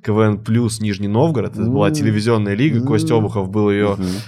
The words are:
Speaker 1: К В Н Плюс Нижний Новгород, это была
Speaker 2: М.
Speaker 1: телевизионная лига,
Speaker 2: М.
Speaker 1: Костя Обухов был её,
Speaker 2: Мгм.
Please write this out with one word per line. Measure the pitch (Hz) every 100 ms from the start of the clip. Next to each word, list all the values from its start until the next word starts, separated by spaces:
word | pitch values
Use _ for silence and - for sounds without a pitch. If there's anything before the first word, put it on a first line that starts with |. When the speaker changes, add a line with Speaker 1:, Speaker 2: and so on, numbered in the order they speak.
Speaker 1:
К | -
В | 107
Н | 110 104
Плюс | 110 113 117 110
Нижний | 107 98 101
Новгород, | 110 165 135 101
это | 107 113
была | 135 101
Speaker 2:
М. |
Speaker 1:
телевизионная | 151 110 107 110 113 101
лига, | 101 151 127
Speaker 2:
М. | 131
Speaker 1:
Костя | 107 -
Обухов | 117 101 107 92
был | 104 104
её, | 101 104 95
Speaker 2:
Мгм. | 92 95